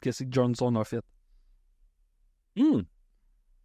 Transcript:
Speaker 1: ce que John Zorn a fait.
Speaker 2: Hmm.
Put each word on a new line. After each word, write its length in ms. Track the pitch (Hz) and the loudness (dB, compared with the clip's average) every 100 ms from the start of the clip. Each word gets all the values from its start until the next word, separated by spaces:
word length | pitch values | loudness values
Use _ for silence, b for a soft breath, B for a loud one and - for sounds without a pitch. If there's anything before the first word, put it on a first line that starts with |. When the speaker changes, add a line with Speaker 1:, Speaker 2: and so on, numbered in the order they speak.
Speaker 1:
ce 220 | 131 - | -6 -4
que 40 | 131 | -2
John 220 | 127 123 | 0 2
Zorn 220 | 120 123 117 | 0 0 0
a 60 | |
fait. 200 | 107 117 - _ _ _ _ _ _ _ _ _ _ _ _ _ _ 202 | -2 -6 -10 _ _ _ _ _ _ _ _ _ _ _ _ _ _ 0
Speaker 2:
Hmm. 240 | 302 139 87 _ _ _ _ _ _ _ | 2 2 -2 _ _ _ _ _ _ _